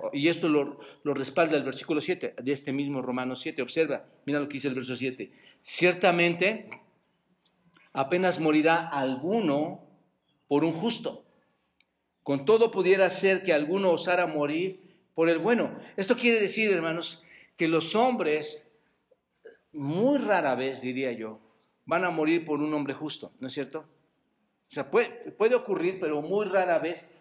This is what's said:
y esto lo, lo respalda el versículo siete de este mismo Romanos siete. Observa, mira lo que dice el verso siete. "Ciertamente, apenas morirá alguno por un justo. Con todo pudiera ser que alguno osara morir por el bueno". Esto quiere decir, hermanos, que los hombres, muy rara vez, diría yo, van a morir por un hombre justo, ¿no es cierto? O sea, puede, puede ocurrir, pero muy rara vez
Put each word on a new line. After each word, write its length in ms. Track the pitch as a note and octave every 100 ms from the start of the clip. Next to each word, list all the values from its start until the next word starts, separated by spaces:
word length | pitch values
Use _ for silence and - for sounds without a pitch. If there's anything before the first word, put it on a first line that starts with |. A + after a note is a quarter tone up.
| -
y 160 | C#3+ D#3
esto 220 | E3 E3+
lo, 300 | D3+ C3+ - - -
lo 100 | D3
respalda 440 | C3+ C3+ - E3 D3+
el 60 |
versículo 380 | C3 C3 - D3+
siete 340 | - F3+ A#2 -
de 100 | B2+
este 220 | C#3 C#3+
mismo 280 | C#3 C#3+ C#3
Romanos 380 | B2 B2 B2+ B2+
siete. 220 | D#3+ D#3
Observa, 440 | E3+ E3 D#3 B2 - _ -
mira 140 | D3
lo 80 | C#3+
que 80 | C#3
dice 120 | C#3
el 80 | B2+
verso 200 | B2+ B2
siete. 360 | C3 B2+ B2+ _ - _
"Ciertamente, 1080 | - - F3 F3 F#3+ E3+ E3+ E3+ F#3 A3 - - _ _ _ _ _ _ _ _ _ _ _
apenas 460 | - E3+ F3+ F#3 E3+
morirá 500 | D#3 D3+ D#3 E3 E3
alguno 1000 | C#3+ C3+ B2+ D#3 A3+ F3 C#3+ D#3+ F#3 - _ _ _ _ _ _
por 160 | C#3+
un 100 | D#3+
justo. 520 | E3 A3 - C#3 - - _ _ _ _ _ _ _ _ _
Con 220 | - C#3 C#3
todo 260 | A3 A3+
pudiera 380 | F#3+ F3+ F#3+ F#3
ser 340 | - F#3+ F#3
que 100 | F#3
alguno 380 | D3+ D3+ F#3+ F#3+
osara 360 | D#3+ F#3 F3 E3+
morir 720 | D3+ D3 D#3 F#3 F#3 - _ _ -
por 140 | E3
el 100 | E3
bueno". 400 | F3+ A#3 C#3+ - - -
Esto 180 | G3 A#3+
quiere 240 | A#3 A3+
decir, 320 | G3 A3 A3
hermanos, 520 | F#3 E3 E3 D#3+ - _ - _ -
que 100 | D#3+
los 280 | E3 D#3+ G#3+
hombres, 760 | B3+ A#3 D#3+ D3+ D3+ - - _ _ _ _ _ _ _ - - _
muy 480 | D3+ C#3 E3+ B3 C#4+
rara 340 | G#3+ F#3+ D3
vez, 280 | B2 C3 B2+
diría 300 | B2 B2+ C3
yo, 280 | A2+ A2 A2 _ _ _ _ -
van 200 | E3 F#3
a 60 |
morir 340 | E3 D#3 E3+ E3
por 160 | D3
un 120 | D3+
hombre 200 | D3+ C#3
justo, 400 | - D3+ - - -
¿no 80 | C3
es 60 |
cierto? 260 | D3 C3 D#3+
O 920 | D3+ _ _ _ _ _ _ _ _
sea, 160 | D3 D3
puede, 420 | G#3+ A3 - -
puede 200 | - A3
ocurrir, 460 | B3 A3 F3 E3+ F#3
pero 240 | E3 D3
muy 240 | D#3 G3+ G3+
rara 320 | F#3+ F3+ E3
vez 360 | D#3+ E3+ - -